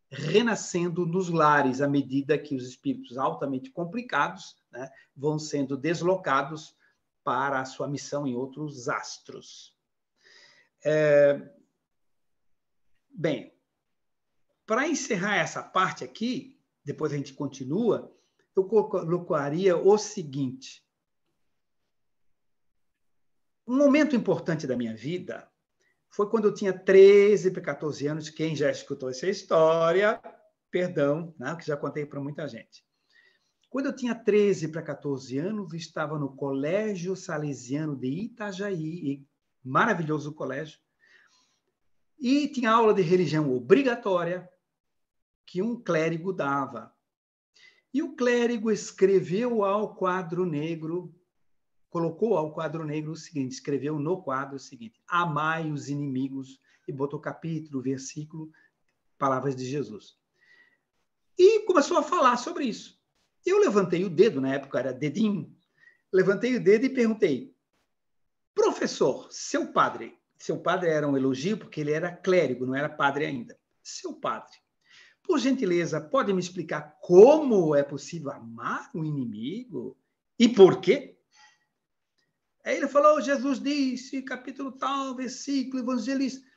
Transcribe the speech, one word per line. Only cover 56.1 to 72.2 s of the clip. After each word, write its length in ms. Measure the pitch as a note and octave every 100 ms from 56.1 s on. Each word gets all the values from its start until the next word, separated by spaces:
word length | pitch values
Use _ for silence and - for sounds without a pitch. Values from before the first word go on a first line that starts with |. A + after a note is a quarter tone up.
| B2+ C3+ C3+ C3 - _ _ -
e 40 |
botou 280 | C3+ C#3+ D3+
capítulo, 640 | D3 - D#3+ D#3+ D#3 C3+
versículo, 720 | B2 C3 - D3+ D3+ E3 D#3 _ _ _ _ _ _ -
palavras 380 | C3+ D#3+ C#3+ B2+
de 100 | B2+
Jesus. 540 | C#3+ G#2+ G#2 - _ _ _ _ _ _ _ _ _ _ _ _ -
E 260 | F#4+ A4
começou 360 | G#4 E4 C#4+ E4
a 60 |
falar 340 | C#4+ F4+ B3+ A#3+
sobre 280 | D#4+ F4 B3+
isso. 360 | - - _ _ _ _ _
Eu 140 | F4+ G#4
levantei 480 | F4+ G3+ F3+ E3+ G3
o 40 |
dedo, 300 | D3 A3 C3+
na 140 | C3
época 240 | C3+ - C3+
era 160 | C3
dedinho, 580 | B2 D3 E3 A2 F#3+ - - _ _ _ _ -
levantei 440 | F#3 F3+ G3+ A#3+ A#3+
o 60 |
dedo 220 | E3+ A3 C4
e 40 |
perguntei: 640 | B3+ A3+ A3 F#3 C3+ - _ _ _ _ _ _ _ _ _ _
"Professor, 800 | - G#4+ - C#4 - D#3 A#2 -
seu 420 | - - D4 D4+
padre", 420 | F3 C#3 A#2+ A#2 - _ _
seu 220 | - D#3
padre 320 | E3+ F3+ F3
era 160 | D#3 D3
um 100 | C3+
elogio 400 | C3 B2 E3 A3
porque 240 | - D#3
ele 100 | D3
era 240 | D#3 F3
clérigo, 520 | F3